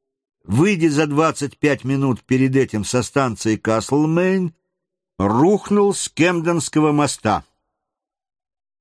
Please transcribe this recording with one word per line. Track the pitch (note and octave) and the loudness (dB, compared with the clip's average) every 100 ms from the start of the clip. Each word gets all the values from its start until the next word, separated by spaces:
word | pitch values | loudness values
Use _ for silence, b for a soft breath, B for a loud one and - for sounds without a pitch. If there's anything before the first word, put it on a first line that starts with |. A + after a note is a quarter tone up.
| _ _ _ _ | _ _ _ _
выйдя | - G#2 F#3+ G3 E3 | -4 2 2 2 0
за | C#3+ D#3 | 0 0
двадцать | C#3+ D#3+ - D3 - | 0 0 -2 -8 -2
пять | D3 C#3 | -2 -2
минут | C3 C3+ C#3 A2+ | -2 -2 -2 -2
перед | - C3 C3 C3 | -2 0 2 2
этим | C3 A2 G2+ | 0 -2 -4
со | B2+ | -2
станции | A2+ - C3 G#2 A2 G#2+ | -2 -2 -2 -2 -4 -2
Каслмейн, | - A2 - C#3+ D#3 E3 F#3 F#3+ F3+ - _ _ _ _ _ - | 0 -2 0 0 0 0 0 0 -4 -8 _ _ _ _ _ -4
рухнул | G2 A2+ E3 G#3 - G#3 G3+ | 0 2 4 2 0 0 0
с | F#3+ - | 0 -6
Кемденского | - E3 F3 E3 E3+ C3+ D#3 D3+ | -2 0 0 -2 -2 -2 0 2
моста. | D3 D3 - A2 F#2+ - _ _ _ _ _ _ _ _ _ _ _ _ _ | 2 0 -2 -2 -2 -4 _ _ _ _ _ _ _ _ _ _ _ _ _